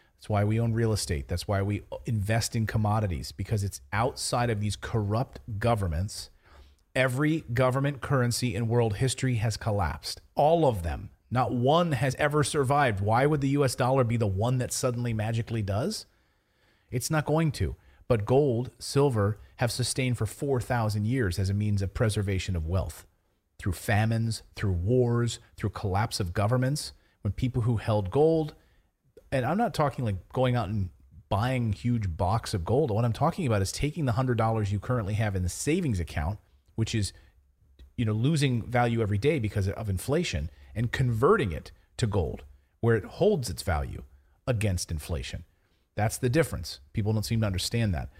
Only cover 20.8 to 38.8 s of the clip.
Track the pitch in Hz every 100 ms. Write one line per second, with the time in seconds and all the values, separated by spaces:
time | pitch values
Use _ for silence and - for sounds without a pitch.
20.8 | 110 107 104 131 101 85 95 101 107 95
21.8 | 98 - 110 104 98 95 - 87 78 92
22.8 | 80 - - _ _ _ _ - - -
23.8 | - 104 113 113 113 107 - - 104 87
24.8 | 95 127 120 120 120 - - - 104 -
25.8 | 104 92 113 - 92 95 104 127 131 151
26.8 | - - _ _ 107 - 127 123 113 113
27.8 | - 107 95 139 156 160 156 - _ _
28.8 | _ _ _ - - 135 123 185 233 147
29.8 | 143 - 117 95 - - 127 123 92 110
30.8 | 92 - - - - 101 123 127 113 101
31.8 | 120 120 101 80 92 110 - 104 82 120
32.8 | 151 104 120 110 147 - 147 104 95 -
33.8 | 143 165 135 113 131 117 113 113 101 104
34.8 | - 123 104 107 107 98 90 - - 175
35.8 | 160 95 80 - 76 104 _ _ _ -
36.8 | 110 113 95 - - _ _ _ _ -
37.8 | - - 110 107 131 160 139 120 - 120